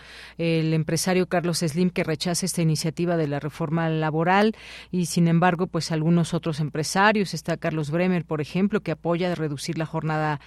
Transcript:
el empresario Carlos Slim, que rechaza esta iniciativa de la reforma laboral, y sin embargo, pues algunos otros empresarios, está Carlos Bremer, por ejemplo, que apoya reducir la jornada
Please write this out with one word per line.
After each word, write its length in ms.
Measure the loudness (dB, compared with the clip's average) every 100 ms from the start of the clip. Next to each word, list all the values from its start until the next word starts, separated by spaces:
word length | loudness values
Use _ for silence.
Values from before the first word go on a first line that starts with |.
| -10 -20 -18 -4
el 340 | 0 2 2
empresario 540 | 0 0 -2 0 0 2
Carlos 320 | 0 0 -2
Slim, 320 | -2 0 0
que 140 | 0
rechaza 420 | -2 -2 -2 -2 -2
esta 160 | 0
iniciativa 540 | 0 2 -2 -2 0 0
de 100 | 0
la 140 | -2
reforma 480 | -6 -6 -2 0 0
laboral, 640 | 0 0 0 2 4 4 0 -12 -18 -6
y 140 | -4 -2
sin 200 | 2 4
embargo, 400 | 6 4 2 -2
pues 240 | -2 -2
algunos 420 | 0 2 2 2
otros 280 | -2 -2 -2
empresarios, 760 | -4 -2 -2 4 4 4 0
está 220 | -4 -4 -2
Carlos 340 | -2 -2 -2
Bremer, 340 | 0 2 0
por 160 | 0 -4
ejemplo, 420 | -2 0 0 0
que 100 | -2
apoya 420 | -4 -2 0 0
reducir 440 | -2 -4 -4 -6 -4
la 80 | -4
jornada 520 | -4 -2 -2 -2 -4